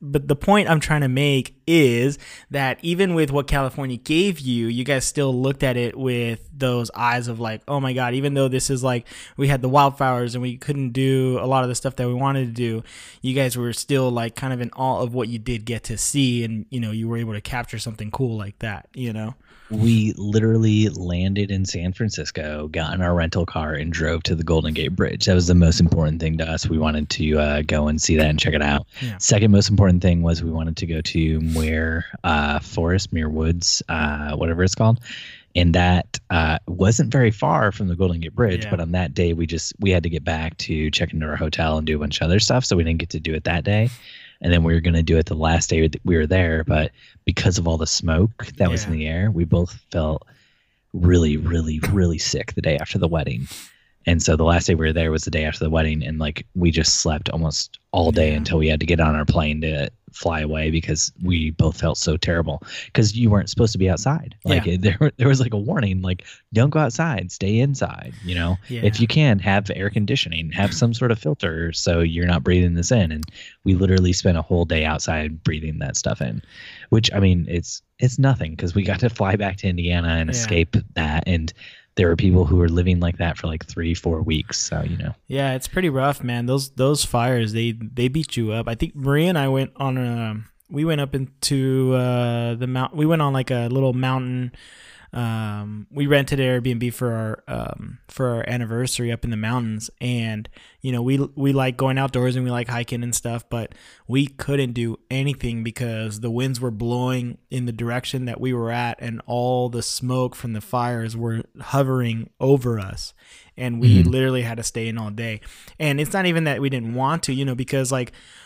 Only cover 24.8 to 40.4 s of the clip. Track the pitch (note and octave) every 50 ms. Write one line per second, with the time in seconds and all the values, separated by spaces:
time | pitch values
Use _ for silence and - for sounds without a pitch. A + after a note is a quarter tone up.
24.8 | D#2 D2+ F#2 F2+ E2+ - - - - G#2 F#2 F2+ F2 F2 F2 F2 E2+ D#2+ E2 -
25.8 | E2+ E2 - E2+ D#2+ D#2 D#2+ E2 E2+ D#2+ D#2+ D#2+ D#2+ D#2+ D#2+ D#2+ - G2 E2 D#2
26.8 | D#2 D#2 D2+ D#2 D2+ - - - D#2+ D2+ D2+ D2+ D2+ D2 D2 D2+ D2+ D#2 D#2 D2+
27.8 | D2 D2+ D2+ D#2 - - E2 D#2 D#2 D#2 D2+ D2+ - D#2+ D#2 D2+ D2 D2 C#2+ C#2+
28.8 | - - - - C3 A#2+ G#2 F2+ - - - G#2 A2 G#2+ G2+ G2+ G2 - G#2+ F#2+
29.8 | G2 F#2 F2+ F2+ - F#2 F2 E2+ E2+ E2+ E2+ E2 E2+ E2 D#2+ D#2+ D#2+ E2 D#2+ -
30.8 | E2+ E2 E2 D#2 D#2 - - E2 D#2+ D#2+ D#2 D#2 D#2+ D#2+ D#2+ D#2+ D#2+ D#2 D#2+ D#2+
31.8 | D#2+ E2 D#2+ D#2+ - - - - - - D#3 D2+ D2 D2 D2 - - - - -
32.8 | E2 E2+ F2+ G2 - - E2 E2 D#2 D#2 D#2 D#2 D#2+ E2 E2+ F2 E2+ - - -
33.8 | - - D#2 D#2+ D#2 D2+ D2+ D2+ D2+ D2 D2 - - E2 E2 E2+ F2+ F#2 - -
34.8 | A2 A2+ A#2 A2+ - - - - - - - - _ _ - - F2 E2+ E2 F2
35.8 | F2 F2+ F2+ F2+ - - - - - - - E2+ D#2+ D#2+ D#2 D#2+ - - F2 F2
36.8 | F#2+ G2+ B2 - D3+ A2 A2+ C#3 B2 A2 G#2+ - C3+ D3 E3 D3 A2+ G2+ F#2 -
37.8 | G#2 F#2 E2+ E2+ F#2+ F2 E2+ E2 E2 D#2+ - - A#2+ G#2 F2+ F2 G#2+ - F#2+ E2+
38.8 | E2+ E2 F2 F#2 F2+ D2+ C2 - F2 E2+ E2+ E2 E2+ D#2+ E2+ D#2+ - - - -
39.8 | G2+ G2 F2+ F2 D#2+ E2+ E2 D#2 - - E2 D#2+